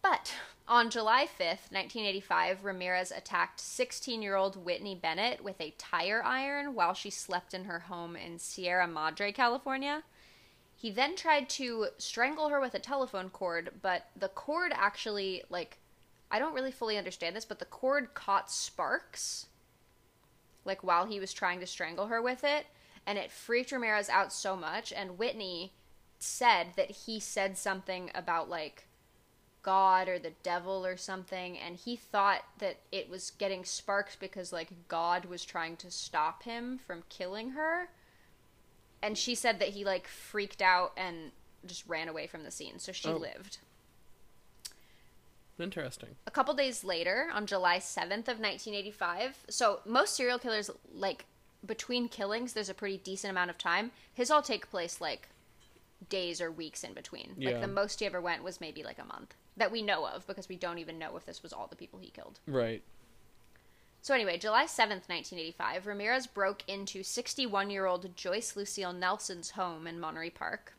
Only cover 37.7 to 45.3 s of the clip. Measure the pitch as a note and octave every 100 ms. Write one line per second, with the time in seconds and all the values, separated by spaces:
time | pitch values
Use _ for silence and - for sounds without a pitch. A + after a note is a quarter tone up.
37.7 | E4+ F4 - - - - - - _ -
38.7 | - - - G#3+ G#3+ - A#3+ A#3+ G#3 -
39.7 | G3+ G3+ F#3 - - - G#3+ G3+ - F#3
40.7 | F3+ F3+ - F#3 E3+ D#3+ - - - F#3
41.7 | F3 - D#3+ E3 D#3+ D3+ E3 D3+ - D3+
42.7 | - - F3+ D#3+ D#3+ E3 - G3 - -
43.7 | - - - - - - - - - -
44.7 | - - - - - -